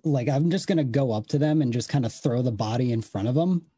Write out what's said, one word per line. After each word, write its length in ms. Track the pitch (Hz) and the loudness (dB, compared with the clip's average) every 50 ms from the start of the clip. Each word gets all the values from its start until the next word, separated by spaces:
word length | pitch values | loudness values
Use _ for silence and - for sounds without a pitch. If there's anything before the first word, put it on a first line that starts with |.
| - | -2
like, 240 | 160 143 127 117 147 | 0 0 0 0 0
I'm 200 | 135 135 160 170 | 2 2 2 2
just 160 | 175 190 - | 0 0 0
gonna 160 | - 190 160 143 | 0 0 2 2
go 280 | 123 113 139 135 123 107 | 2 0 0 0 0 0
up 140 | 107 104 | -2 -2
to 100 | - - 139 | -2 0 0
them 220 | 151 151 151 160 139 | 2 2 2 2 2
and 80 | 120 117 | 0 0
just 160 | 120 - - | -2 -2 -2
kinda 200 | - 143 120 113 | 0 0 0 -2
throw 320 | - - - 147 120 127 123 | -4 -4 -2 -2 0 0 0
the 80 | 131 | 0
body 400 | 107 98 113 107 117 123 127 123 | -2 -2 -2 -2 -2 0 0 0
in 100 | 117 113 | 0 -2
front 260 | 110 - - 95 101 | -4 -4 -6 -4 -2
of 60 | 123 127 | 0 2
them. 300 | 156 170 185 180 170 - _ _ | 2 2 2 0 -2 -4 _ _